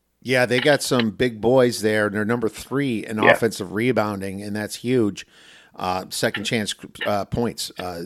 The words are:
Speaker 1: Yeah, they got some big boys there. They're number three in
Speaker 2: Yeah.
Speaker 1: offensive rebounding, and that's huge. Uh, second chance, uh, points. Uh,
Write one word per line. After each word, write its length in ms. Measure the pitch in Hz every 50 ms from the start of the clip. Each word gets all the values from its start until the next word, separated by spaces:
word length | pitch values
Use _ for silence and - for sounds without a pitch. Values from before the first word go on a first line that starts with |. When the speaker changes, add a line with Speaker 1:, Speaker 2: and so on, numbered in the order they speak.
| _ _ _ _ -
Speaker 1:
Yeah, 240 | 117 131 127 123
they 120 | 107 120 123
got 240 | 120 151 143 131 -
some 280 | - 139 127 117 110
big 300 | 92 90 127 127 113 107 101
boys 400 | 113 127 135 123 123 113 101 101
there. 260 | 107 107 107 104 104
They're 160 | 98 107 107
number 240 | 104 120 120 113 107
three 560 | - - - - 127 135 143 139 117 104 -
in 180 | - 113 107 107
Speaker 2:
Yeah. 80 | 95
Speaker 1:
offensive 440 | - - 120 113 - - 104 87 90
rebounding, 680 | 101 117 127 123 107 107 107 104 98 95 98 95 98 104
and 140 | 104 101
that's 200 | 107 107 101 -
huge. 500 | - - 120 127 127 110 101 95 - - _ _ - - - - - - _ _
Uh, 280 | - 92 92 92 92 92 -
second 360 | - - - 117 104 107 101
chance, 280 | - 131 117 104 92 - - - - - - -
uh, 200 | - 104 101 98
points. 480 | - - - 120 113 - - - - - -
Uh, 220 | 90 90 87 85 87